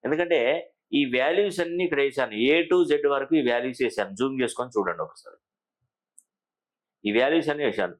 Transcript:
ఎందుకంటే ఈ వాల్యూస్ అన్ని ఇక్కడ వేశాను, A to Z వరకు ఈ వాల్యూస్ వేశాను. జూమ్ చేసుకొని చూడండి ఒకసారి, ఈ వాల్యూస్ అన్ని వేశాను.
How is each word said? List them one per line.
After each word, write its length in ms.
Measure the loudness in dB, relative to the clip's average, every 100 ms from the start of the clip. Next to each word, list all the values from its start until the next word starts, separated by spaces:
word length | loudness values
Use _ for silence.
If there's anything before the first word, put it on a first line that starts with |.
| -2
ఎందుకంటే 340 | -2 2 2 2 -2 -6 _ _ 0
ఈ 20 | 2
వాల్యూస్ 460 | 0 2 2 0 -2
అన్ని 180 | -4 -2 -2
ఇక్కడ 140 | 0 0
వేశాను, 300 | 0 -4 0 2
A 40 | 2 4
to 60 | 2 4
Z 160 | 2 2
వరకు 200 | 0 2 2
ఈ 40 | 2
వాల్యూస్ 300 | 0 -2 -2 -4
వేశాను. 260 | -2 -6 -2
జూమ్ 160 | -4 -2
చేసుకొని 320 | -4 -4 -4 -2
చూడండి 260 | -2 -4 -8
ఒకసారి, 320 | -12 -20 -20 _ _ _ _ _ _ _ _ _ _ _ _ _ _ _ _ -2
ఈ 60 | 2
వాల్యూస్ 340 | 2 2 0
అన్ని 120 | -2 -2
వేశాను. 280 | 0 -4